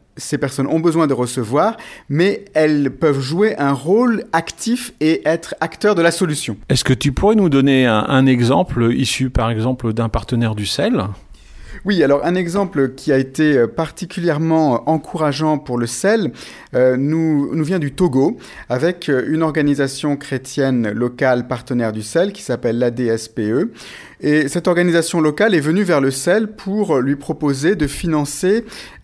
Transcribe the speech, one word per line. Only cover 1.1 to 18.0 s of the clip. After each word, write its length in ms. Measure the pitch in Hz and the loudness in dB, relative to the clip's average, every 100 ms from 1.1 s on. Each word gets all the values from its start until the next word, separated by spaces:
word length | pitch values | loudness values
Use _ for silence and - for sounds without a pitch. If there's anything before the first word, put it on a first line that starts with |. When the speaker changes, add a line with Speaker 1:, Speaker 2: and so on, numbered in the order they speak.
Speaker 1:
recevoir, 640 | 123 123 135 107 139 202 220 - - - | 2 -2 -2 -2 2 0 -2 -12 -16 -4
mais 380 | 143 190 - - | 0 0 0 -2
elles 360 | 156 156 147 139 | 2 2 2 0
peuvent 300 | - 156 135 | 0 0 0
jouer 360 | 131 170 214 - | -2 0 0 0
un 160 | 139 | 0
rôle 520 | 131 151 214 247 - - | 0 0 2 2 0 -2
actif 600 | 160 - - 226 247 - - | -4 -4 -6 -4 -4 -4 -2
et 240 | 156 160 151 | 0 2 0
être 260 | 165 - - | -2 -4 -6
acteurs 340 | 165 - 208 | -6 -2 0
de 80 | 180 | 4
la 80 | 165 | 2
solution. 460 | - 175 147 - 98 - | 2 -2 -2 -6 -8 -2
Speaker 2:
Est-ce 120 | 127 | 0
que 120 | - | 2
tu 180 | 127 147 | 2 0
pourrais 240 | 127 196 220 | 2 2 4
nous 140 | 180 | 4
donner 360 | 139 135 135 127 | 4 4 4 4
un, 180 | 107 - | 2 2
un 180 | 131 135 | 4 4
exemple 640 | 123 120 160 185 117 117 131 | 4 4 2 0 0 0 2
issu, 340 | 127 - 131 | -2 -2 0
par 180 | - 113 | 0 0
exemple, 440 | 110 120 127 113 | -2 -2 -2 -4
d'un 160 | 113 113 | -2 -2
partenaire 480 | 113 - 120 117 107 | -4 -2 -2 0 -2
du 100 | 101 | -4
sel ? 380 | - 196 208 101 98 - - - - - - | -2 0 0 -4 -8 -16 -20 -20 -20 -16 -8
Speaker 1:
Oui, 180 | 190 185 | -2 2
alors 240 | 139 143 170 | 4 4 2
un 80 | |
exemple 600 | 185 170 196 190 151 131 131 | 0 0 -2 -2 0 -2 -2
qui 160 | 156 | 0
a 60 | 135 | 0
été, 380 | 131 135 151 135 | 0 0 2 4
euh, 120 | 117 | 2
particulièrement 1200 | - 160 - 180 - 170 151 165 160 151 117 - | 0 -6 -6 -10 -4 0 0 2 2 2 0 0
encourageant 680 | 160 - 160 151 139 156 147 | -2 -2 -2 -2 0 0 -2
pour 200 | 139 120 | -2 -4
le 80 | 117 | -4
sel, 460 | - 190 226 160 - - - - | -2 0 2 0 -6 -18 -20 -4
euh, 220 | 123 127 127 | 2 2 2
nous, 580 | 143 160 160 147 120 | 0 0 2 2 0
nous 100 | 156 | -2
vient 140 | 151 185 | 0 -2
du 140 | 143 | -2
Togo, 440 | 139 | 0